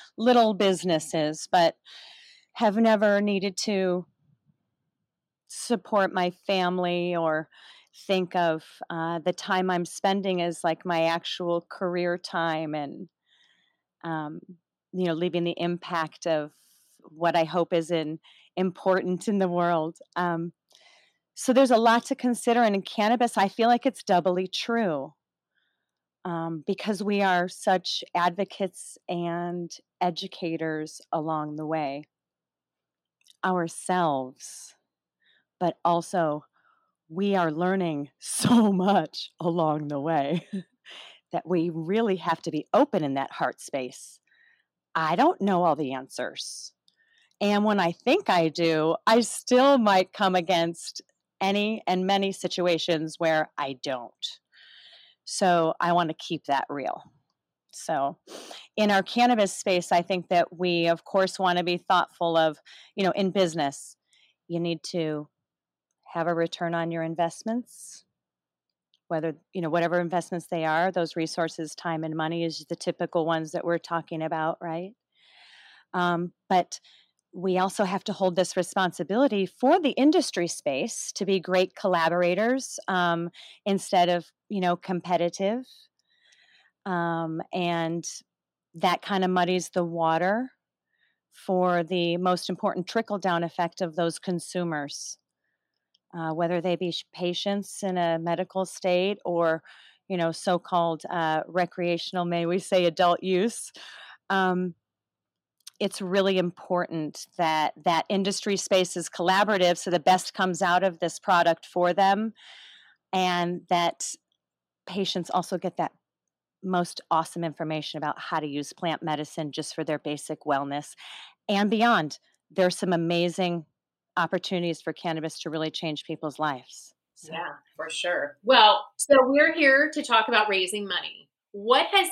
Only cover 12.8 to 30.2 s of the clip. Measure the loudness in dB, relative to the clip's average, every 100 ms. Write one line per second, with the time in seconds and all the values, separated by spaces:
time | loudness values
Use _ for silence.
12.8 | -8 -10 -16 _ _ _ _ _ _ _
13.8 | _ _ -8 -6 -8 -12 -16 -20 _ _
14.8 | _ -2 0 0 0 0 -2 -2 -4 -4
15.8 | -4 -4 -4 -6 -2 -2 -2 -12 _ _
16.8 | _ _ -20 -2 0 2 2 0 2 0
17.8 | 0 -2 -2 -6 -12 -20 _ -2 -2 0
18.8 | 2 2 2 -2 0 0 2 2 2 2
19.8 | -2 -8 -10 -4 -2 -2 -6 -10 _ _
20.8 | _ _ _ _ _ -4 2 4 6 6
21.8 | 6 4 0 -2 -2 0 0 4 4 2
22.8 | -2 -2 2 2 2 2 0 2 4 4
23.8 | 2 -2 0 2 2 0 -2 -4 -2 0
24.8 | 0 -2 -6 -14 _ _ _ _ _ _
25.8 | _ _ _ _ -6 -4 -4 -4 -4 -4
26.8 | -2 -2 0 2 2 2 0 -2 0 0
27.8 | 0 -8 -6 0 0 0 -4 -4 -6 -6
28.8 | -18 -16 -8 -4 -4 -4 -4 -6 -8 -12
29.8 | _ _ -2 -2